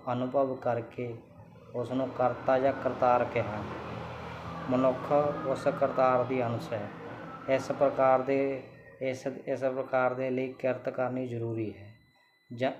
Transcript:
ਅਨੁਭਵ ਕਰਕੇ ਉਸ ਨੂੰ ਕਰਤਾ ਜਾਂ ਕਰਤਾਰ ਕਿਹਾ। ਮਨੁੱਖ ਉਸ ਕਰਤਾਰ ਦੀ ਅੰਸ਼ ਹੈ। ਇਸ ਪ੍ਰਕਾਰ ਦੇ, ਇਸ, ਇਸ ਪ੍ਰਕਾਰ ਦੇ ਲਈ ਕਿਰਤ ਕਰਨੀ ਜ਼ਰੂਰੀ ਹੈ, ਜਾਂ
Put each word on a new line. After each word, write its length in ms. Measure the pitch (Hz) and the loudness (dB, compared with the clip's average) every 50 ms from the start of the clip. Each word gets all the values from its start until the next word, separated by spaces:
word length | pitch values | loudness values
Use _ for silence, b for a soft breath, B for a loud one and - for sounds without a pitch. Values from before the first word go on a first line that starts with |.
| - 131 120 | -4 -4 -2
ਅਨੁਭਵ 420 | 123 127 127 127 143 139 131 131 | -2 -2 0 2 2 2 2 0
ਕਰਕੇ 600 | 131 - 127 120 117 113 - - - 123 120 113 117 - - - - - - - - - - - | -2 -2 0 0 0 -2 -6 -8 -8 -6 -6 -8 -10 -14 -18 -20 -20 -20 -20 -20 -20 -18 -10 -6
ਉਸ 180 | 120 120 127 127 | -6 -4 -2 -2
ਨੂੰ 160 | 131 131 131 | -2 -2 -2
ਕਰਤਾ 500 | - - 127 123 123 - - - 131 131 | 0 2 2 2 2 2 2 4 4 6
ਜਾਂ 140 | 131 139 135 | 6 4 2
ਕਰਤਾਰ 520 | - - 131 120 - 131 123 123 123 120 | 2 0 -2 0 4 4 6 6 6 4
ਕਿਹਾ। 380 | 104 - 120 107 - 107 107 104 - - - - - - - - - - - - - - - - - - - - - | 2 0 0 0 0 -2 -6 -6 -8 -8 -10 -10 -10 -10 -10 -10 -10 -10 -10 -10 -10 -12 -10 -10 -10 -10 -8 -4 0
ਮਨੁੱਖ 420 | 127 127 131 131 127 127 - - 147 147 147 147 143 - - | 2 4 4 4 2 2 0 2 2 4 4 2 0 -2 -2
ਉਸ 220 | 131 135 127 - 143 131 - | -2 -2 0 0 0 0 2
ਕਰਤਾਰ 440 | 139 131 127 135 131 127 127 123 123 | 0 0 2 4 4 6 6 4 2
ਦੀ 200 | 120 131 127 120 | 2 0 0 0
ਅੰਸ਼ 280 | 117 117 113 - - 120 | 0 -2 -4 -4 -4 -6
ਹੈ। 160 | 107 104 104 - - - - - - - - - - - - | -6 -6 -8 -10 -12 -12 -12 -12 -12 -12 -12 -14 -8 -2 0
ਇਸ 240 | 135 131 131 - 139 | 0 0 2 0 0
ਪ੍ਰਕਾਰ 500 | - 147 131 127 - 135 131 131 131 127 | 2 2 2 4 4 6 6 6 6 4
ਦੇ, 400 | 135 139 135 139 135 135 131 - - - - - - - - 127 | 2 2 2 2 0 -2 -4 -8 -12 -18 -20 -20 -18 -10 -6 -4
ਇਸ, 240 | 131 127 123 - | -4 -4 -4 -4
ਇਸ 340 | 139 127 - - - 139 120 | -6 -6 -6 -4 -4 -4 0
ਪ੍ਰਕਾਰ 540 | 135 131 127 131 131 - - 127 127 127 110 | 0 0 0 -2 -4 0 2 2 2 2 2
ਦੇ 160 | 117 131 131 | 0 -2 -2
ਲਈ 220 | 127 127 131 131 127 | 0 -2 -2 -4 -6
ਕਿਰਤ 360 | - - 131 123 127 - 135 | -2 0 0 0 0 -2 -6
ਕਰਨੀ 380 | 127 - 127 123 123 127 131 | -2 -2 -2 -2 -2 -4 -4
ਜ਼ਰੂਰੀ 520 | 123 120 117 117 113 113 113 110 104 98 95 | -4 -4 -4 -4 -2 -2 -2 -4 -4 -6 -10
ਹੈ, 160 | 101 104 - - _ _ b b b b b b b - 123 | -16 -18 -20 -20 _ _ b b b b b b b -12 -6
ਜਾਂ 180 | 113 127 131 131 | -2 -2 -2 -2